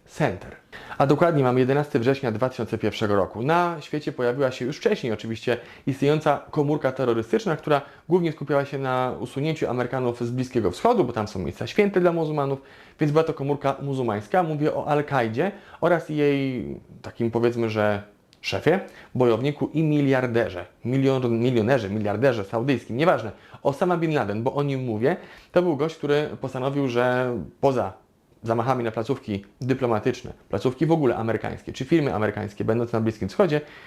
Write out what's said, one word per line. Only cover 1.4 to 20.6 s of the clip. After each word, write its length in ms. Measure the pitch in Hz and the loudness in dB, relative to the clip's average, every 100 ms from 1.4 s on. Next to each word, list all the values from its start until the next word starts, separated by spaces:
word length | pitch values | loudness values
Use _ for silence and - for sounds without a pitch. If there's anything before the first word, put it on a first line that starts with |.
mamy 180 | 127 123 | 4 4
jedenasty 380 | 127 139 147 135 | 4 2 2 2
września 340 | 117 135 123 | 2 2 0
dwa 160 | 107 127 | 0 -2
tysiące 300 | - 110 107 | -2 -4 -2
pierwszego 380 | 107 - 107 101 | -2 0 0 2
roku. 260 | 87 104 | 0 -2
Na 340 | 127 170 175 160 | 0 2 0 -4
świecie 320 | - 151 151 | -8 -6 -6
pojawiła 380 | 131 120 131 131 | -2 -2 0 -2
się 140 | - | -2
już 120 | 127 147 | -6 -2
wcześniej 360 | - 214 127 | -2 0 -2
oczywiście 440 | 107 113 113 - 120 - - - | -4 -6 -4 -2 -2 -4 -8 -6
istniejąca 560 | 135 143 151 151 135 - | 0 2 2 2 0 -2
komórka 420 | 156 147 151 135 | -2 0 0 0
terrorystyczna, 640 | 127 123 113 113 220 196 151 | 0 2 2 2 0 0 -2
która 260 | - 143 - - - | 0 0 0 -14 0
głównie 240 | 180 170 | 2 2
skupiała 320 | 147 143 143 | -4 0 0
się 140 | 135 143 | 0 -4
na 360 | 135 127 127 - | -2 0 0 -4
usunięciu 500 | 127 139 156 156 113 | -6 -4 -2 -2 -2
Amerykanów 500 | 123 123 135 123 120 | -2 -2 -2 -2 -2
z 100 | 120 | -4
Bliskiego 400 | 123 127 123 101 | -4 -2 0 0
Wschodu, 340 | - 226 226 | 2 2 2
bo 80 | 127 | 0
tam 160 | 110 104 | -2 -4
są 100 | 107 | -4
miejsca 280 | 87 - 120 | -6 -6 -2
święte 340 | - 202 196 | 0 2 2
dla 120 | 175 | 2
muzułmanów, 500 | 170 156 151 139 135 - - - - | 2 -2 -2 -2 -4 -10 -20 -20 -2
więc 120 | 151 | 2
była 120 | 156 | 2
to 100 | 160 | 2
komórka 420 | - 139 143 139 139 | -2 -2 0 -2 -2
muzułmańska. 600 | 139 131 120 104 110 185 | -4 -2 -2 -2 0 0
Mówię 320 | 165 151 147 | 0 0 0
o 120 | 139 147 | 0 0
Al-Kaidzie 640 | 147 147 139 117 113 185 196 - - | 0 0 0 0 0 -2 -4 -16 -2
oraz 280 | 170 175 - | 0 0 0
jej 580 | 151 147 139 135 127 71 67 - - | 0 2 2 0 -4 -6 -10 -16 -18
takim, 280 | - - 117 | -14 -4 -2
powiedzmy, 400 | 117 120 117 113 | 2 2 2 0
że 420 | 107 104 101 - _ _ _ | 2 2 0 -6 _ _ _
szefie, 400 | - 98 147 190 - - - | -6 0 2 2 -2 -16 -6
bojowniku 560 | 123 123 110 139 143 113 | 2 4 4 0 -2 -2
i 100 | 156 | 0
miliarderze, 840 | 156 147 139 131 127 117 104 90 | 2 2 4 2 2 0 0 -4